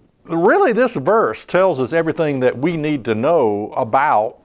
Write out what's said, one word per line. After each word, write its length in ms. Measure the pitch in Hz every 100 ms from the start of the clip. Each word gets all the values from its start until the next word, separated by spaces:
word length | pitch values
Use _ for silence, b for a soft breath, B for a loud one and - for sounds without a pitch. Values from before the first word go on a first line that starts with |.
| _ _
really, 480 | - 165 190 370 359
this 220 | 214 254
verse 500 | 147 131 226 135 110 -
tells 340 | 175 190 135
us 120 | 120
everything 480 | 165 165 160 151 135
that 160 | 123 117
we 200 | 160 165
need 280 | 151 147
to 100 | 117
know 580 | 107 139 170 113 104 107 131
about 640 | 120 135 151 110 113 -